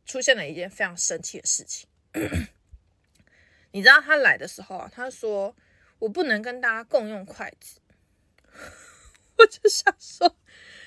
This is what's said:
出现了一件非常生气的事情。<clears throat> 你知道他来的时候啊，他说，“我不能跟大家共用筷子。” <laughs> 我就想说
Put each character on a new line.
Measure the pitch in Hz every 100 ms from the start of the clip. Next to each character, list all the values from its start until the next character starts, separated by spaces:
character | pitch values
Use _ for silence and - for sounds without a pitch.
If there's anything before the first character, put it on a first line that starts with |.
出 | - 262
现 | 254 240
了 | 143
一 |
件 | 160 180
非 | -
常 | 196
生 | 175 - 165
气 | 175 -
的 | -
事 | -
情。 | - - - _ _
<clears throat> | - 107 - - _ _ - _ _ _ _ _ _ _ _ _
你 | 196
知 | 208
道 | 285
他 | 285 302
来 | 240 -
的 | 170
时 | -
候 | 196 190
啊， | -
他 | - 254
说 | 254 226 202 196 - _ _ _ _
，“我 | 220
不 | 208
能 | 294 208
跟 | 233 247
大 | 247
家 | 220
共 | 226 277 214
用 | 214
筷 | 196 - 214 -
子。” | - - _ _ _ _ _ _ _
<laughs> | - - - - - - _ _ -
我 | 453
就 | - 415
想 | - - -
说 | - - 349 - _ - - -